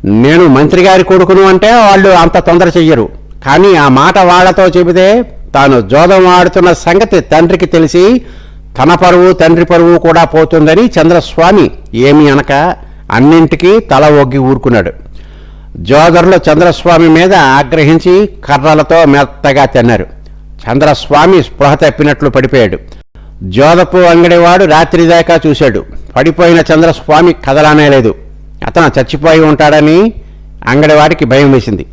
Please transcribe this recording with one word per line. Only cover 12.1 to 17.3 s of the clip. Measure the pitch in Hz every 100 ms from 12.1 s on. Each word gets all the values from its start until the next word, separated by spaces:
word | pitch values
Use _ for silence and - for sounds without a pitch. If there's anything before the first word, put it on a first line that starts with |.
| 147 147
అనక | 139 143 139 165 - - - -
అన్నింటికీ | 110 139 165 160 165 175 220
తల | - 135 151
ఒగ్గి | 147 135 139
ఊరుకున్నాడు. | 131 131 135 117 87 - - - - - - - - -
జోదరులు | 87 139 170 170 175 185
చంద్రస్వామి | 175 151 175 - 170 165 165
మీద | 160 185